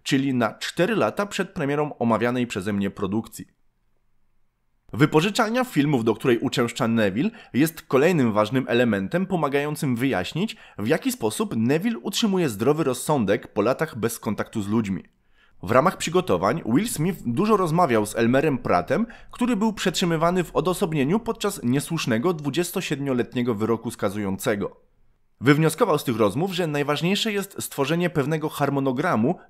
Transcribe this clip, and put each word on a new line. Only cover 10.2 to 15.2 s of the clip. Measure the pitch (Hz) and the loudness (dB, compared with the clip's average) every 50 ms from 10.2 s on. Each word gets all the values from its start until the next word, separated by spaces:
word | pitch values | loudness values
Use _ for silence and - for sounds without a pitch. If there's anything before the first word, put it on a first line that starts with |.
| 92 - - 151 202 226 - - - - - | -2 -4 -4 -4 -4 -4 -6 -12 -20 -20 -12
w | - 101 | -6 -2
jaki | 113 156 185 - 269 | -2 -2 0 0 -4
sposób | 240 - - 214 - - 226 202 - | -4 0 -2 -2 0 -2 -4 -2 0
Neville | 113 110 120 143 165 185 240 226 226 | 0 2 2 2 2 0 -2 -4 -4
utrzymuje | - 214 202 - 240 208 190 185 175 135 | -6 -6 -2 0 0 0 2 2 0 0
zdrowy | 104 95 113 135 151 156 160 | -2 0 2 2 2 2 0
rozsądek | 131 127 - - - 156 135 107 92 104 - - - - | -2 -2 -2 -2 -2 0 0 2 2 0 0 -2 -4 -2
po | - | 0
latach | 101 117 139 - 160 151 - | 2 2 2 0 -2 -6 -4
bez | 117 101 117 - - | -4 -4 -4 -4 -4
kontaktu | - 113 101 98 107 - - 113 | -6 -6 -4 -4 -6 -6 -6 -6
z | 98 | -4
ludźmi. | 101 107 120 110 98 95 - - - _ _ | 0 0 0 0 0 -4 -6 -8 -14 _ _